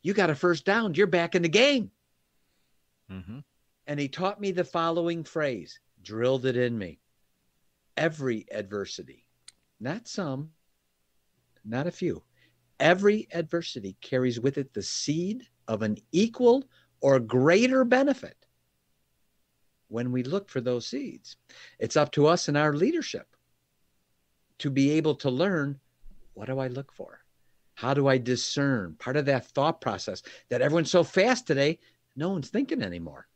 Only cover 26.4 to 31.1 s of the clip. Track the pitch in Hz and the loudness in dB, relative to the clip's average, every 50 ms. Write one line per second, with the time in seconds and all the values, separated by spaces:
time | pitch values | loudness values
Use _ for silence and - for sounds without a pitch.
26.4 | 107 123 131 135 131 127 123 135 135 _ _ - - - - - _ _ _ _ | -8 -6 -4 -4 -4 -4 -6 -8 -12 _ _ -16 -16 -16 -18 -20 _ _ _ _
27.4 | _ _ _ _ _ _ _ - - 127 139 143 139 139 131 131 117 123 127 120 | _ _ _ _ _ _ _ -6 -2 0 0 2 4 4 4 4 2 0 -2 -2
28.4 | - - - 143 143 139 131 113 95 82 80 _ - 123 131 151 139 139 135 123 | -2 -4 -2 -2 0 0 0 0 -2 -6 -10 _ -8 -4 -2 -2 0 0 0 0
29.4 | - - _ 143 139 156 165 - - 127 101 95 - - 95 - - - - - | -2 -4 _ 0 0 0 0 -2 -4 -6 -6 -4 -6 -8 -10 -10 -12 -18 -20 -20
30.4 | _ _ 120 120 127 143 156 175 160 - - 175 160 - | _ _ -2 0 0 2 2 0 0 4 2 2 2 4